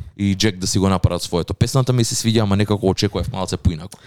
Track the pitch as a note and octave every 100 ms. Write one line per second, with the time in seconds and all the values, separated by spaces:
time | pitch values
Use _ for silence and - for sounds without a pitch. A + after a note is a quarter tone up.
0 | - - G2+ F#2+ G#2+ F#2 F#2 G#2 F#2+ F#2+
1 | - F2 - F2 D#2+ F#2 A#2+ C3+ B2+ B2
2 | A2+ - A2 A2 G#2 G2 G#2 G#2 F#2+ F#2
3 | G2+ F#2 E2+ F#2+ F#2 F2+ - D#2+ F2 -